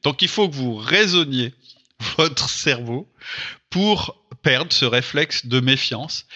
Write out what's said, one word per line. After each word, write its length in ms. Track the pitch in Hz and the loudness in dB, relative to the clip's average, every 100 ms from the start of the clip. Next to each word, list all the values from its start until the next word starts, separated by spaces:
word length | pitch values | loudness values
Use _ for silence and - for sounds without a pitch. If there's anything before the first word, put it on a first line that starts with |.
Donc, 180 | 143 139 | -2 0
il 60 | 180 | -2
faut 200 | - 196 | 2 0
que 80 | 139 | 0
vous 200 | 123 107 | -4 -4
raisonniez 760 | 120 190 208 180 151 127 120 - - - _ _ | 0 2 4 2 2 0 -2 -6 -20 -20 _ _
<laughs> 180 | 117 - | -6 0
votre 320 | 160 135 - | 0 0 -4
cerveau 640 | - 156 123 117 127 208 _ - - - - _ | -2 0 0 -2 -6 -8 _ -12 -10 -10 -14 _
pour 540 | 180 208 202 - - _ - | 0 2 2 -2 -10 _ -4
perdre 280 | 151 127 160 | 2 2 2
ce 140 | - 123 | 0 2
réflexe 640 | 120 123 143 160 - 123 | 2 0 -2 -2 -4 0
de 120 | 127 | 2
méfiance 680 | 127 131 - 110 156 - - | 4 2 0 -4 -8 -10 -12